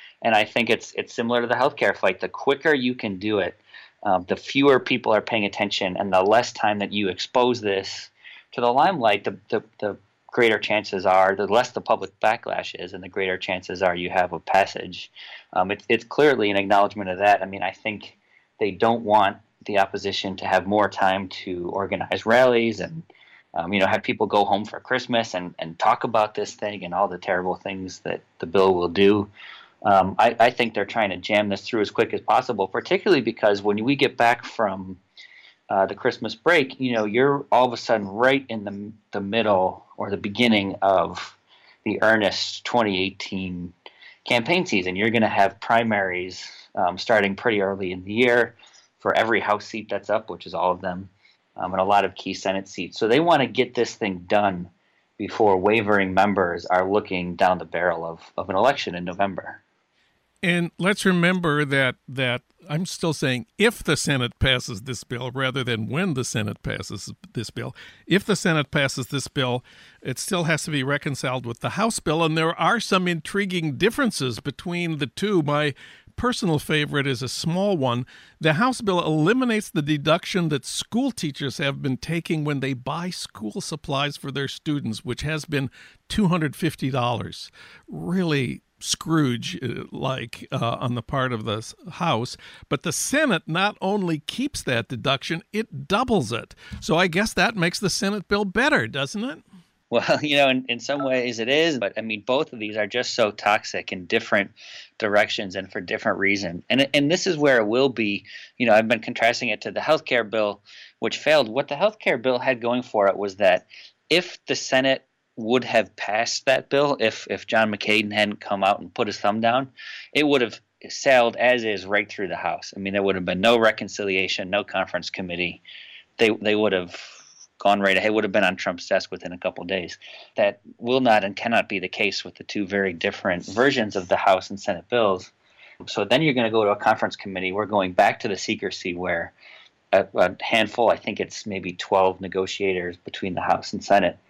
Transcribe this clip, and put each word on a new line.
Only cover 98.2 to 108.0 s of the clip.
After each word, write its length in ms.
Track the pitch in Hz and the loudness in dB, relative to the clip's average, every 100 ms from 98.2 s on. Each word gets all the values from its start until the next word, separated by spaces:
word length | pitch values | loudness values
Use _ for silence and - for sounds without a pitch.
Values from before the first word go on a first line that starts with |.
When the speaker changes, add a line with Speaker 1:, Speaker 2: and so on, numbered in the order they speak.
| - | -2
Speaker 2:
bill 160 | 208 | -2
better, 420 | 202 214 285 285 185 | 0 0 2 2 0
doesn't 380 | 139 139 208 | -4 -6 -6
it? 180 | 254 165 _ 180 _ _ - | -8 -10 _ -20 _ _ -2
Speaker 1:
Well, 300 | 117 - 147 | 0 2 0
<laughs> 40 | |
you 140 | 147 143 | 2 4
know, 140 | 139 | 4
in, 160 | 131 127 | 4 -2
in 120 | 120 | -6
some 220 | 123 143 | -4 -2
ways 360 | 135 131 123 113 | 0 0 0 -2
it 100 | 113 | 0
is, 300 | 147 165 131 | 2 2 0
but 160 | 101 - | -2 -4
I 60 | |
mean, 220 | 113 107 101 | -8 -6 -2
both 260 | 135 156 | -2 -2
of 60 | 120 | -6
these 180 | 107 107 | -8 -4
are 100 | 104 | -4
just 280 | 120 - | -2 -2
so 160 | - 107 | 0 0
toxic 600 | - 104 110 - 95 - | 2 2 2 0 -8 -8
in 140 | 95 | -10
different 460 | 87 117 - 104 95 - - - - - | -2 -2 2 0 0 -8 -20 -20 -18 -4
directions 580 | 107 104 104 - 98 95 | 0 2 2 -2 -6 -8
and 160 | 95 | -10
for 80 | 107 | -10
different 380 | 87 107 113 95 | -6 -4 -2 0
reasons. 440 | 98 101 92 87 - | 2 0 -2 -6 -2
And, 180 | 123 - | -2 0
and 180 | 147 143 | 0 2
this 160 | 180 190 | 2 0
is 120 | 156 | 2
where 200 | 143 123 | 4 4
it 80 | 104 | 4
will 220 | 120 139 | 2 2
be, 360 | 120 | 2